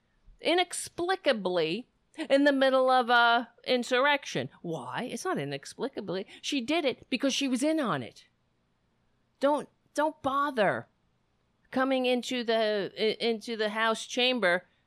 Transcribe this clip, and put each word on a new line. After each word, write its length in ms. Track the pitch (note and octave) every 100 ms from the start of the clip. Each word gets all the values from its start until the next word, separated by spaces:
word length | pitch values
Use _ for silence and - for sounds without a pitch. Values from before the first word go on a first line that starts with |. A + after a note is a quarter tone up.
| _ _ _ -
inexplicably 1400 | - F4 F4+ - - - E4+ C#4+ D4 A3+ F#3 F3+ D#3 G3+ - _ _ - D4+
in 140 | C#4 C#4+
the 60 |
middle 380 | C4+ C4+ C4 C4
of 220 | B3+ A#3
a 380 | A#3+ A#3 A#3 A#3 _ -
insurrection. 840 | B3+ A#3 B3 C#4+ C#4+ - D#3+ A#2+ -
Why? 440 | E3+ D#3+ B2+ B2+ -
It's 120 | A#3
not 140 | F#4 C4+
inexplicably. 880 | C#3+ C#3 - - A#3+ - G3 F#3 G#3 -
She 200 | - C#4+
did 220 | A#3 D#4+
it 240 | D4 - -
because 240 | B3+ C#4 -
she 120 | C#4
was 140 | B3
in 180 | D4 D#4+
on 220 | A#3+ D3
it. 220 | A2 - - _ _ _ _ _ _ _ _ _ _ -
Don't, 300 | C#4 D4 - _ _
don't 260 | - D4+ D4+
bother 640 | C4+ C#4 C#4+ C4 F#3 A#2+ - _ _ _ _ _ _ _ _
coming 380 | B3+ C4 C4 B3
into 360 | B3 - B3+
the, 480 | A#3 A3+ G#3+ G#3 E3+ -
i-, 260 | A3 -
into 320 | A#3 A3 A3+ A3
the 140 | G#3+
House 380 | A3 A3+ A3+ -
chamber. 580 | - B3 B3+ F#3 F3+ - _